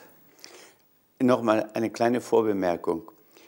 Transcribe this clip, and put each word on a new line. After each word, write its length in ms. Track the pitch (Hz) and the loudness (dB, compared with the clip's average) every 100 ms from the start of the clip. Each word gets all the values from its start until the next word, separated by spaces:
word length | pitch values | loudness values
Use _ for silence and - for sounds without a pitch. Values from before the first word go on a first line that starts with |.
| - _ _ _ - - - _ _ _ _ _ | -20 _ _ _ -20 -20 -20 _ _ _ _ _
Nochmal 520 | 127 123 113 110 - | 2 2 2 0 0
eine 160 | 113 113 | -4 -4
kleine 300 | - 117 123 | 0 0 0
Vorbemerkung. 880 | - 113 110 98 92 85 - 85 - _ _ - | 0 2 2 0 -2 -2 -4 -6 -8 _ _ -20